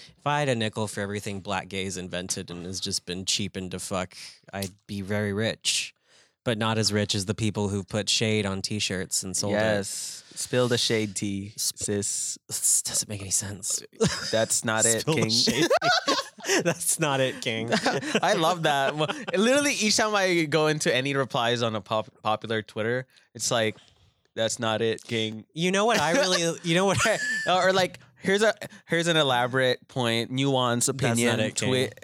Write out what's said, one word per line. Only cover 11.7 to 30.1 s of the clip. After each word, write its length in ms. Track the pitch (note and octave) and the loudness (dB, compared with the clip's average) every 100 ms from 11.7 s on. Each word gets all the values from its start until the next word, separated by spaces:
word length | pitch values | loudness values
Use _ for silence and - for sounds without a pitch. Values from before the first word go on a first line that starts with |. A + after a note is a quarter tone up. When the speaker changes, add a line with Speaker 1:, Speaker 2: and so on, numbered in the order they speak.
| - | -4
Speaker 2:
sis. 580 | - G2+ G2+ - - - - | -4 -2 -2 -4 -6 -8 -8
Speaker 1:
s-, 320 | - - - | -2 0 2
doesn't 260 | - - - | 0 -4 -4
make 140 | G#2 | -6
any 80 | F#2+ | -4
sense. 500 | F2 G2 F#2+ - - - - G#3+ - - | -4 -4 -8 -6 -6 -6 -2 0 0 -2
Speaker 2:
That's 340 | A2 A2+ - A#2 | 0 2 0 0
not 180 | A2 A2+ | 2 2
it, 160 | A2+ | 2
Speaker 1:
Spill 140 | - - | 2 0
the 60 | |
Speaker 2:
King. 80 | A2 | 2
Speaker 1:
shade 380 | - - - E4 C#5+ E5+ F5 - | 2 2 2 2 2 2 2 0
tea. 540 | C5 - - - F#4+ | -2 -2 -8 -2 0
<laughs> 0 | |
That's 360 | E3+ D#3+ - - | 0 -2 -2 0
not 220 | D#3 C3+ | 2 2
it, 180 | C3 B2+ | 0 0
King. 280 | B2+ A2+ A2 A3 C#4 - | -4 -4 0 0 0 -2
Speaker 2:
<laughs> 260 | D4 A#3 | 0 0
I 120 | E3+ | 2
love 300 | G3+ D#3+ F3+ | 2 2 2
that. 320 | D#3+ C#3+ C3+ D3+ | 2 2 2 0
Well, 100 | D3+ D4 A#3 F#3 | -2 -4 -4 2
literally, 360 | A3+ C#4 C#4+ | 4 4 2
each 220 | F#3+ G#3+ G3+ | 0 2 2
time 180 | A3 | 2
I 300 | G#3 F#3 F3 | 2 2 2
go 240 | D#3 D#3 D#3 | 2 2 2
into 260 | D3+ F3 | 2 2
any 220 | B2+ C3+ C#3 | 0 0 -2
replies 460 | C3 C3+ A#2 A#2+ | 0 0 2 2
on 140 | A#2 A2 | 0 -2
a 60 | |
pop-, 280 | G2+ A2 G#2+ - | -2 -2 -2 -6
popular 400 | A2 G#2+ A2 A2 | -2 -2 0 -4
Twitter, 440 | G#2 - A2 B2+ B2+ _ _ | -4 -4 -2 -2 -6 _ _
it's 160 | A#2 A2 | -8 0
like, 260 | B2 A2 - - _ _ _ _ - | 2 2 -2 -14 _ _ _ _ -4
"That's 240 | A2 - | -2 -2
not 220 | A2+ A2 | -2 0
it, 220 | A2+ A2 - | 0 -2 -4
King." 400 | A#2 A2 A2 - | -4 -4 -6 -12
Speaker 1:
You 180 | D3+ F3+ | -4 0
know 140 | G3 A3 | 2 2
what 140 | A3 | 2
I 120 | D3+ | 4
really, 460 | F3 F#3+ F#3 E3 D3+ | 2 2 2 0 -2
Speaker 2:
<laughs> 40 | |
Speaker 1:
you 120 | F3 E3 | 0 2
know 100 | G3 | 4
what 120 | E3 A3+ F#3 - - E3 | 2 2 2 0 -2 0
Speaker 2:
Or, 220 | F#3 F3+ | 2 4
or, 40 | |
like, 260 | F#3+ F3+ - - _ | 4 2 -2 -20 _
"Here's 240 | - G3+ | 0 4
a, 120 | A3 - - - - | 4 2 -6 -12 -2
here's 200 | E3+ E3+ | 0 4
an 80 | D#3+ | 4
elaborate 680 | C#3 B2 B2 C3 B2+ B2 - | 4 4 2 2 2 2 -4
point, 440 | C3+ A#2+ | -2 2